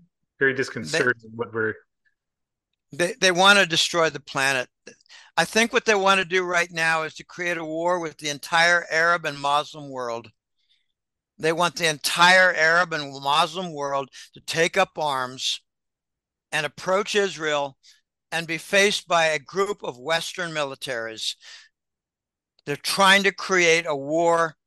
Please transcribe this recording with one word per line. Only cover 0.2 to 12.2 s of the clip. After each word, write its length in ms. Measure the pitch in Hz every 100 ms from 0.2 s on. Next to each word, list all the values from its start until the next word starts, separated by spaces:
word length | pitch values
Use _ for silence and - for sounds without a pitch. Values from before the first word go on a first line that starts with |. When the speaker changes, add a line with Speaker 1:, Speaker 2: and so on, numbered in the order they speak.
| _ _
Speaker 1:
very 140 | 139
disconcerting 680 | 131 123 123 110 - 127 117
Speaker 2:
They, 60 | 110
Speaker 1:
what 260 | 113 113
we're 200 | 113 110 - _ _ _ _ _ _ _ _ _ _ _
Speaker 2:
they, 220 | 143 175 -
they 100 | 185
wanna 360 | 175 196 202 175
destroy 440 | 165 - 175 160
the 80 | 139
planet. 500 | - 139 135 131 123 _ - - _ - - -
I 80 |
think 280 | 165 220 233
what 120 | 247
they 100 | 220
wanna 300 | 202 190 190
do 180 | 170 185
right 280 | 180 175 175
now 320 | 165 165 160
is 100 | 156
to 100 | -
create 320 | - - 175 165
a 80 |
war 360 | 156 160 175 180
with 180 | 160 -
the 120 | 151
entire 540 | 143 - 170 170 175 -
Arab 360 | 156 170 175 156
and 120 | 143
Muslim 520 | 139 147 147 156 143
world. 380 | 131 120 117 113 _ _ _ _ _ _ _ _ _ _ -
They 140 | 156
want 240 | 165 170 -
the 120 | 165
entire 640 | 147 - 175